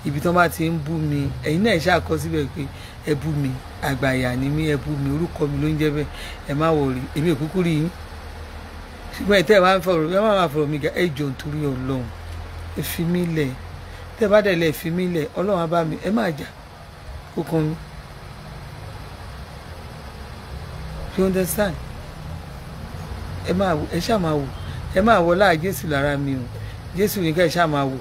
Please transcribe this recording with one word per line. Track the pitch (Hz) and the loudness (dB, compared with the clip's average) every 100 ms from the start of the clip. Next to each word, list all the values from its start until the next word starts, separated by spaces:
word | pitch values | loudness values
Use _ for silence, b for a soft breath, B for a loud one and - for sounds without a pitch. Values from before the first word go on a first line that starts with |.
Ibi | 160 147 | -2 0
tán | 175 | 2
bá | 175 170 | 4 4
ti | - 160 | 2 0
ń | 165 | 0
bú | 143 | -2
mi, | 165 151 147 139 - | -2 0 2 0 -2
ẹ̀yin | - 160 | 0 2
náà | 226 175 | 4 4
ẹ | |
ṣáà | 170 170 | 4 2
kọ | - 160 | 2 -2
síbẹ̀ | 156 160 135 - | 0 -2 -2 -4
pé, | 139 B B B - | -8 B B B -2
"Ẹ | |
bú | 147 151 | -2 0
mi, | 147 135 127 - - | 0 -2 -4 -10 -4
àgbàyà | 160 131 135 127 127 123 | -2 2 2 2 0 0
ni | 135 | 0
mí, | 151 156 | 2 2
ẹ | 143 | 0
bú | 147 147 | 0 -2
mi, | 139 143 | 0 0
orúkọ | 170 - 147 | -2 0 -2
mi | 143 | 2
ló | 151 | 0
ń | 156 | 2
jẹ́ | 151 | 2
bẹ́ẹ̀." | 147 139 B B B - | 2 -4 B B B -4
Ẹ | |
má | 143 160 | 2 4
worry, | 156 135 127 135 156 | 4 2 0 -4 0
èmi | 165 | 2
ò | 139 | 2
kúkú | 151 185 | 0 0
rí | 170 151 | 2 2
yín. | 160 - - - - - - - - - - - - - | 0 -4 -14 -12 -12 -12 -12 -12 -14 -14 -14 -14 -12 -4
Ṣùgbọ́n | 190 202 | 4 4
ẹ | |
tẹ́ | 170 208 | 8 8
ẹ | |
wá | 180 190 | 8 4
ń | |
fọ̀rọ̀, | 170 170 156 190 | 4 2 4 4
ẹ | |
má | 220 196 | 4 4
máa | 170 | 4
fọ̀rọ̀ | 147 147 | 2 0
mi | 151 | 0
gà, | 151 - | 0 2
ẹ | 180 135 | 0 0
jọ̀ọ́ | 143 | -4
nítorí | 123 151 151 147 | -2 -4 -2 -2
Ọlọ́run. | 127 131 127 117 - - - - - - - | -2 -2 -2 -4 -10 -10 -10 -10 -10 -8 -6
Ẹ | |
fi | 151 - | -4 -2
mí | 170 180 170 160 | 0 2 2 0
lẹ̀. | 139 127 - - B B B - | 0 -2 -12 -14 B B B 0
Tẹ́ | 208 | 6
ẹ | |
bá | 214 | 6
dẹ̀ | 202 170 | 6 4
lẹ̀ | 165 | 2
fi | 143 165 | 2 -2
mí | 170 180 | 0 2
lẹ̀, | 170 143 - | 0 -2 -2
Ọlọ́run | 190 190 | 0 2
á | 165 | 2
bá | 170 | 2
mi, | 160 143 | 2 -2
ẹ | 170 | 0
má | 226 202 | 2 2
jà. | 143 - - - - - - - - - | -2 -8 -14 -18 -18 -18 -16 -14 -14 -8
Kó | - | -6
kan | 160 160 156 | 0 0 0
mi. | 160 - - - - - - - - - - - - - - - - - - - - - - - - - - - - - - - - - - | -2 -10 -16 -16 -16 -16 -14 -14 -14 -12 -12 -12 -12 -12 -12 -12 -12 -12 -14 -12 -12 -12 -12 -12 -12 -12 -12 -10 -10 -10 -10 -8 -8 -6 2
You | 190 | 2
understand? | 185 180 - 208 143 - - - - - - - - - - - - - - - - - | 4 0 2 0 0 -8 -10 -12 -12 -10 -10 -10 -12 -12 -12 -10 -10 -8 -8 -6 -6 -2
Ẹ | |
máa | 180 196 | 2 2
wò, | 151 - | 2 0
ẹ | 165 | -2
ṣáà | 170 226 | 2 2
máa | 165 | 4
wò. | 151 135 - B B - | 0 0 -6 B B -2
Ẹ | 190 | 2
máa | 214 208 | 6 6
wò | 170 | 6
láà | 175 202 160 | 6 6 6
Jésù | 185 - 170 | 2 -2 0
lára | 143 143 143 | 2 2 0
mi | 143 135 | 0 -2
o. | 120 107 B B - 170 | -4 -8 B B -8 0
Jésù | 208 208 | 0 2
ní | 165 | 2
ká | 156 | 4
ẹ | 170 | 4
ṣáà | 170 165 | 4 4
máa | 143 | 4
wò. | 139 131 | 0 -2